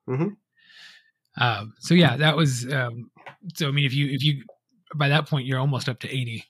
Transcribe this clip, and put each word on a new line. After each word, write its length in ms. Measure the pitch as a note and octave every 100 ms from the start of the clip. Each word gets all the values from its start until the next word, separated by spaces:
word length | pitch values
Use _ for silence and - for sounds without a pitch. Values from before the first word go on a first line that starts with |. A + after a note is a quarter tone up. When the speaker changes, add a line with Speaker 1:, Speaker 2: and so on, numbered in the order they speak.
| -
Speaker 1:
Mm-hmm. 1300 | C3 F#3+ - _ _ _ - - - _ _ _ -
Speaker 2:
Um, 300 | B2 G#2 G#2+ -
so 140 | -
yeah, 220 | F3 D3+ B2+
that 180 | D3+ D3+
was, 280 | D3 A#2+ A#2+
um, 400 | C#3+ A#2+ A#2 A2+ _ - - F#3 -
so 120 | C#3+
I 40 |
mean, 140 | C#3+ C#3
if 80 |
you, 140 | C3+ C#3+
if 160 | C3+
you, 200 | D3 C#3 - _ _ _ _ D3
by 140 | C#3
that 180 | D3+ D3
point, 180 | D3 C3
you're 140 | C3
almost 300 | C#3 B2+ -
up 100 | A#2
to 80 | G#2+
eighty 360 | C3 A#2+ A2+